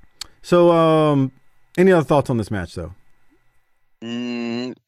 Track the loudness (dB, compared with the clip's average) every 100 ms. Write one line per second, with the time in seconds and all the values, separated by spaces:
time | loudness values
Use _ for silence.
0 | _ _ -20 _ 0 2 4 4 2 2
1 | 2 0 -2 -6 _ _ _ 0 4 4
2 | 2 0 0 -4 -4 -6 -8 -12 -14 -16
3 | _ _ _ _ _ _ _ _ _ _
4 | -12 -10 -8 -8 -8 -8 -10 -14